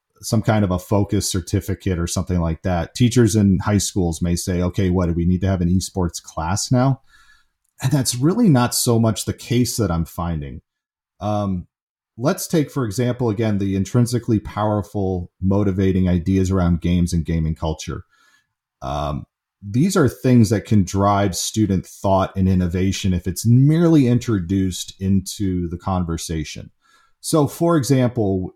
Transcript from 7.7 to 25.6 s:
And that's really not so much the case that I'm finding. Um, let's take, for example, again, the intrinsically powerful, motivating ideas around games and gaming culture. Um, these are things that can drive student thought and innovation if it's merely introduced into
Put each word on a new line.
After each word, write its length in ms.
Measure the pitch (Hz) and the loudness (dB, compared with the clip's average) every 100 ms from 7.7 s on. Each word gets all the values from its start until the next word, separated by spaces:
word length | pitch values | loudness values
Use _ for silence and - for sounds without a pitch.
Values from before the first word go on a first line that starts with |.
| _ | _
And 100 | 127 | -2
that's 220 | 147 120 | 0 -2
really 340 | 120 143 214 226 | 0 0 4 4
not 280 | 127 120 - | 4 2 0
so 240 | - 117 | 0 2
much 260 | 113 101 - | 2 0 -6
the 80 | |
case 440 | - - 120 117 - | -8 -2 0 0 -2
that 120 | 101 | -2
I'm 160 | 85 82 | -2 -4
finding. 560 | - 85 80 69 65 _ _ _ _ _ _ | -6 -6 -6 -8 -16 _ _ _ _ _ _
Um, 480 | 101 104 98 92 85 _ _ _ _ - | -6 -4 -4 -6 -8 _ _ _ _ -4
let's 280 | 131 147 - | -2 -2 -2
take, 240 | 170 143 | -2 0
for 160 | 143 117 | -4 -4
example, 460 | 101 123 120 123 | -2 -2 0 -2
again, 260 | 104 110 101 | 0 0 0
the 180 | 98 98 | -2 -2
intrinsically 640 | 95 123 117 120 120 107 | 0 0 2 0 0 0
powerful, 920 | - - 107 104 98 104 95 92 87 _ | 0 -4 -2 -2 -4 -4 -4 -4 -6 _
motivating 640 | 95 98 101 95 95 92 92 | 0 2 0 2 2 2 2
ideas 440 | 87 80 95 92 | 2 2 0 2
around 300 | 95 87 82 | 2 2 2
games 320 | 87 87 87 | 0 0 2
and 120 | 87 78 | 0 -2
gaming 300 | 82 78 80 | -2 -2 -4
culture. 500 | 82 78 - 69 - _ _ _ _ _ _ _ | -6 -6 -8 -12 -14 _ _ _ _ _ _ _
Um, 420 | 67 73 73 71 - _ _ _ | -8 -6 -4 -6 -10 _ _ _
these 320 | 101 113 190 196 | -6 0 2 2
are 140 | 127 | 2
things 400 | - 131 123 104 | 2 4 6 6
that 160 | 107 - | 2 2
can 180 | 107 | 2
drive 520 | 87 98 101 101 101 87 | 2 2 2 2 0 -2
student 500 | - 110 104 92 - | -4 -2 0 0 -4
thought 500 | - 98 95 92 98 | -6 0 0 0 0
and 140 | 95 | 2
innovation 640 | 95 90 90 95 98 98 | 2 0 0 -2 0 -2
if 140 | 90 95 | -2 -4
it's 180 | 85 113 | -4 4
merely 640 | 123 139 160 170 160 123 | 4 6 4 4 6 4
introduced 920 | 120 123 104 85 98 95 87 - - | 2 0 -2 0 0 0 -4 -12 -6
into 680 | 95 98 95 - 98 90 | 0 0 -2 -6 -4 -4